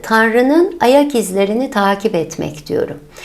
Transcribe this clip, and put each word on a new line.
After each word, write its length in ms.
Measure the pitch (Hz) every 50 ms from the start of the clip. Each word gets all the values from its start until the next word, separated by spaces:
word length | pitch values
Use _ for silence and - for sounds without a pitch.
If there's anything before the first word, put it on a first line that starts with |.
Tanrı'nın 760 | - - 220 220 220 226 220 240 247 262 294 330 349 392 370 -
ayak 340 | - 240 262 285 294 285 285
izlerini 560 | 233 196 180 185 196 196 196 214 233 269 277
takip 440 | 277 214 202 196 202 196 214 220 202
etmek 520 | 170 156 - - - 156 151 - - -
diyorum. 320 | - 170 113 - - - - - - - -